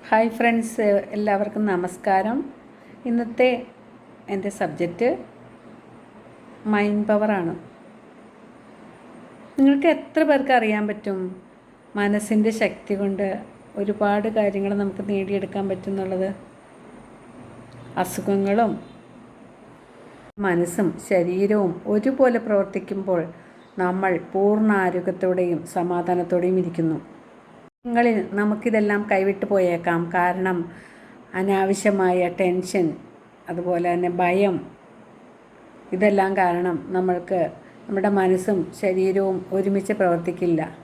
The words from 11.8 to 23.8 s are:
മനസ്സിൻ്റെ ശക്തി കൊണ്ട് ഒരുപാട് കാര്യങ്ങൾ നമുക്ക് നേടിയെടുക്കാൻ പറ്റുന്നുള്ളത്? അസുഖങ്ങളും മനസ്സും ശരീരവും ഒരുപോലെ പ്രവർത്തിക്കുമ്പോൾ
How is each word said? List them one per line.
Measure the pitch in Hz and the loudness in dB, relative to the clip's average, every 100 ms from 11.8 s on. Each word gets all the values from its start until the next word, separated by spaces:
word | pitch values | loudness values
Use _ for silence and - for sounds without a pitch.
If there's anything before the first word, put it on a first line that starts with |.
| - 208 | -10 -2
മനസ്സിൻ്റെ | 202 208 208 214 214 220 | 0 0 2 2 2 2
ശക്തി | 196 - - 202 | -2 -2 -6 -2
കൊണ്ട് | 202 190 196 208 - - - - | -2 -2 -4 -4 -10 -20 -16 -6
ഒരുപാട് | 202 208 208 208 214 214 | -4 0 2 2 0 0
കാര്യങ്ങൾ | 208 196 196 202 | 0 0 -2 -2
നമുക്ക് | 196 190 202 | -2 -4 -4
നേടിയെടുക്കാൻ | 202 190 202 190 196 196 | -2 -2 -4 -4 -4 -4
പറ്റുന്നുള്ളത്? | 190 190 196 190 185 190 196 - - - - - - - - - - - - - - - - | -4 -4 -4 -4 -2 -4 -6 -16 -20 -20 -20 -20 -20 -20 -20 -20 -20 -20 -20 -20 -20 -12 -6
അസുഖങ്ങളും | 185 - 185 196 196 208 220 160 - - - - - - - - - - - - - - - - 202 | -6 -4 -2 0 2 2 0 -2 -10 -20 -20 -20 -20 -20 -20 -20 -20 -20 -20 -20 -20 -20 -20 -4 0
മനസ്സും | 175 175 196 185 - - | 2 0 0 -2 -2 0
ശരീരവും | 190 175 180 202 214 190 170 - 208 | 2 2 0 2 2 0 -2 -2 0
ഒരുപോലെ | 247 269 262 233 220 | 0 4 4 4 0
പ്രവർത്തിക്കുമ്പോൾ | 202 196 196 185 196 190 180 165 - - - - - | 0 0 -6 -6 -6 -2 -2 -2 -10 -20 -20 -16 -2